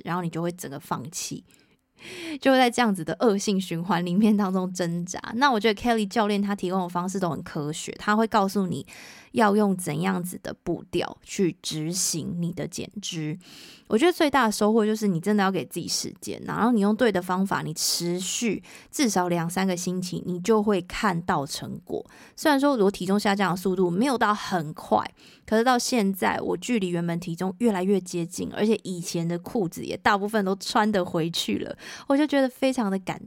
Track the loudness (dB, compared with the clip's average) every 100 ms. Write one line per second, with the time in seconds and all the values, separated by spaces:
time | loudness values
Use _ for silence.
0 | -6 -4 -4 -4 -4 -6 -12 -12 -8 -8
1 | -8 -10 -10 -12 -16 _ _ _ _ _
2 | -18 -12 -10 0 4 6 4 4 2 0
3 | -4 2 2 2 2 0 0 -4 0 0
4 | 2 4 4 4 2 0 -2 -2 -2 -2
5 | -4 -8 -6 2 2 4 2 2 0 0
6 | 0 0 2 2 0 -2 -2 -2 -2 -4
7 | -4 -2 -2 -2 -6 -6 -6 -6 -10 -6
8 | 0 2 4 2 2 0 -2 -4 -8 -18
9 | -20 -20 -6 2 4 6 4 2 -2 -2
10 | 0 -2 -4 -8 -10 -8 -4 -4 -4 -4
11 | -4 -8 -10 0 0 0 -8 -6 -4 -2
12 | -2 -2 -4 -4 -4 -4 -8 -8 -10 -10
13 | -8 -6 -6 -6 -12 -20 -20 -16 0 4
14 | 4 4 2 4 2 2 4 4 2 2
15 | 0 0 0 2 2 0 -4 -8 -4 -4
16 | -6 -10 -10 -10 -6 0 2 4 4 4
17 | 2 2 0 -2 0 -2 -4 -4 -2 -2
18 | -2 -2 -4 -2 -2 -2 -6 -20 -10 0
19 | 2 2 2 0 0 0 0 0 -2 -4
20 | -4 -6 -6 -4 2 4 4 0 -2 -2
21 | 0 0 0 -2 -2 -8 -10 -12 -6 -8
22 | -8 -20 -20 -2 2 4 4 4 4 2
23 | 0 2 2 2 0 0 0 2 2 2
24 | 2 2 2 0 -2 -4 -4 -8 0 0
25 | 0 _ -20 -14 0 2 4 2 2 2
26 | 2 0 0 0 -2 -4 -2 -2 0 -2
27 | -2 -4 -4 -4 -4 0 0 2 2 2
28 | 0 -6 -6 -6 -6 0 2 2 -2 -8
29 | -4 -4 -2 -4 -4 -2 -2 -4 -8 -2
30 | 0 2 0 0 0 -2 0 0 2 2
31 | 0 -2 -2 -2 -2 -4 -4 -12 -14 -12
32 | 0 2 4 4 2 2 0 2 0 -2
33 | -4 -8